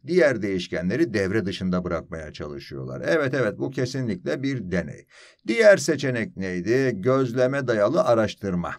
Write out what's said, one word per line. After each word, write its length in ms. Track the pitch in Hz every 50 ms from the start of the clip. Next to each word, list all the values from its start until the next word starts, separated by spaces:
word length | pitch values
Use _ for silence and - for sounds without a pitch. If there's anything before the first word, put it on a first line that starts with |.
| - 135
diğer 340 | 170 180 160 143 127 107
değişkenleri 720 | 101 101 95 92 87 - 90 80 85 90 107 139 165 - 98
devre 320 | 107 98 92 98 110 92
dışında 380 | 98 90 - 95 92 90 90 85
bırakmaya 500 | 87 85 80 71 - 82 82 78 73 73
çalışıyorlar. 680 | - 82 73 71 69 67 - 73 67 65 64 64 65 -
Evet, 280 | - 165 160 143 131 143
evet, 260 | 139 120 107 95 -
bu 120 | - 135
kesinlikle 720 | 135 139 127 123 - 135 127 117 98 87 - - 151 143 131
bir 280 | 139 139 120 98 90
deney. 340 | 87 90 80 73 - - - _ _ - - - _ _ - 202
Diğer 300 | 226 233 220 208 196 180
seçenek 600 | - - 156 127 143 135 123 117 107 92 - 92
neydi? 540 | 95 95 92 90 85 104 117 135 135 131 -
Gözleme 720 | 95 92 127 131 135 135 120 113 131 127 131 139 139 135 117
dayalı 360 | 117 107 101 110 147 185 -
araştırma. 720 | - 120 113 107 101 - - - 98 90 87 85 76 -